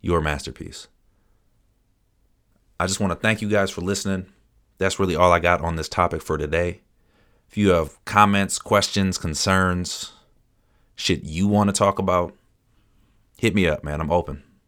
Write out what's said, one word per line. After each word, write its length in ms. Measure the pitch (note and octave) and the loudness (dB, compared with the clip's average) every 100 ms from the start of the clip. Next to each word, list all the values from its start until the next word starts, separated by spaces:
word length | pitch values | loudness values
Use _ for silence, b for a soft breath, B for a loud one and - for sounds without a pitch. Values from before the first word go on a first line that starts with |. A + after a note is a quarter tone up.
Your 200 | - E2+ | 0 0
masterpiece. 680 | D2+ C#2+ - - E2+ - - _ _ _ _ _ _ _ _ _ _ _ _ _ _ _ _ _ _ _ | 0 -4 -8 -14 -16 -16 -20 _ _ _ _ _ _ _ _ _ _ _ _ _ _ _ _ _ _ _
I 60 | F#2 | -4
just 120 | F#2+ | -2
wanna 160 | G2 | -2
thank 260 | E2 G#2+ A2 | 0 0 0
you 80 | G#2 | 0
guys 220 | G#2 F#2+ | 0 0
for 100 | - | -2
listening. 460 | F2+ G2+ G2 F#2+ F#2 _ _ _ _ _ | -4 -4 -2 -4 -6 _ _ _ _ _
That's 200 | F#2+ - | -2 0
really 160 | F#2+ | 0
all 180 | D#2+ F2+ | 4 4
I 60 | F2 | 6
got 220 | F2 F2 | 4 2
on 160 | E2 E2 | 0 -6
this 120 | D#2 | -6
topic 340 | - F2 D#2+ | 0 0 0
for 140 | - D#2 | -4 -4
today. 440 | D2+ E2 F2 F2+ _ _ _ _ _ _ _ | -2 -2 -2 -6 _ _ _ _ _ _ _
If 80 | - | 0
you 140 | G2+ | 4
have 340 | F2 D2+ - | 4 0 -8
comments, 540 | - G#2 G#2 G2 F#2+ - | 0 4 4 4 -2 -6
questions, 580 | - G#2 - - F#2+ F2+ | 0 0 2 -2 -2 -2
concerns, 960 | F2 D2 - F#2+ F#2 F2+ F2+ - - - _ _ _ _ _ _ _ - | -6 -4 0 2 2 0 -6 -10 -12 -18 _ _ _ _ _ _ _ -8
shit 260 | - E2+ | -2 -2
you 240 | - D#2+ G2+ | -4 -2 2
wanna 260 | G#2 G2+ | 2 2
talk 280 | F#2+ G2+ G2 | 2 0 0
about, 340 | F#2+ F2+ F2 - _ _ _ _ _ _ _ _ _ _ | 0 0 -2 -8 _ _ _ _ _ _ _ _ _ _
hit 160 | A2+ | 0
me 140 | G#2 F2 | 2 0
up, 160 | D2 | 0
man. 160 | D2 D2 | -4 -6
I'm 100 | D#2 | 0
open. 320 | F2 E2 C#2+ - _ | 0 -2 -10 -14 _